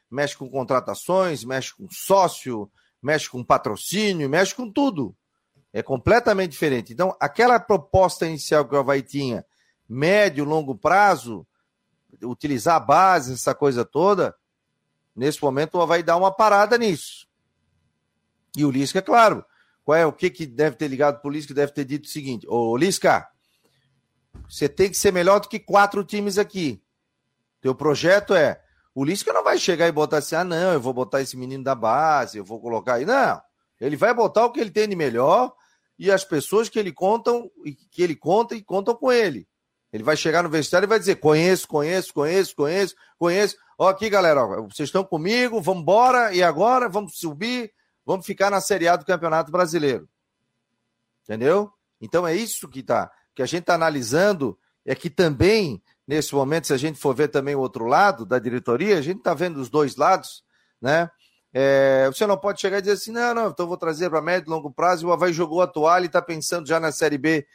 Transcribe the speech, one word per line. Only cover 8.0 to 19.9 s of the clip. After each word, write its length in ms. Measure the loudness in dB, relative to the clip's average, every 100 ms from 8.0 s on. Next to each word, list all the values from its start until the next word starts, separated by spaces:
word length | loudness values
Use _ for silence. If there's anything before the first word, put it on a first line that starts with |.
| 2 0 -6
inicial 420 | -6 0 0 2
que 60 |
o 40 | 0
Avaí 220 | 0 -2
tinha, 420 | -2 -6 -4 -6 -8 _ _ _ -12
médio, 600 | -2 2 4 2 0 -2
longo 280 | -2 -2
prazo, 720 | -2 2 4 4 2 -2 -14 -14 _ _ _ _ _ _ _
utilizar 540 | -10 -8 -4 -2 2 2
a 40 |
base, 540 | 4 4 6 4 0
essa 200 | -6 -4
coisa 300 | 0 0 0
toda, 500 | -2 0 2 2 0 -4 _ _ _ _ _ _ _
nesse 280 | -6 -4 -2
momento 340 | -2 0 -2 0
o 60 |
Avaí 200 | 2 2
dá 140 | 2 2
uma 160 | 2
parada 460 | 2 4 4 4 2
nisso. 500 | 0 -2 -6 -20 -20 _ _ _ _ _ _ _ _ _ _ _ _ -2
E 80 |
o 60 | 0
Lisca, 300 | 0 -2 -4
é 20 |
claro, 420 | 2 6 6 4 -8 _ _ _
qual 100 | 0